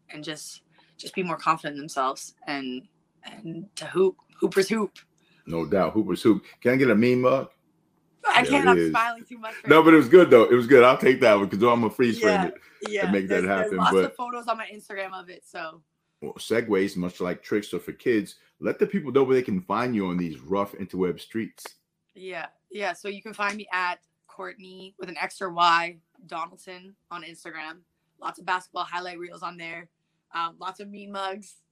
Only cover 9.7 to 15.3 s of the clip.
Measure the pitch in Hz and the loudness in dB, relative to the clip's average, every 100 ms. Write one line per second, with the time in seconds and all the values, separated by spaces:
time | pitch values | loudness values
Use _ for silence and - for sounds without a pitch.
9.7 | 156 160 160 120 180 165 123 110 123 117 | 6 8 8 10 10 10 10 8 4 6
10.7 | 135 123 131 131 127 120 104 98 98 120 | 8 8 8 4 4 6 6 4 0 2
11.7 | 120 110 - 123 - 214 202 - - - | 2 0 0 0 2 0 0 -2 -8 -20
12.7 | _ - 208 185 98 95 95 92 95 90 | _ -8 -4 -2 -2 0 -2 0 -2 -2
13.7 | - - 95 90 - 240 240 233 220 190 | -2 0 2 0 -4 -10 -8 -8 -8 -10
14.7 | 208 - 196 190 185 180 | -16 -14 -12 -12 -12 -18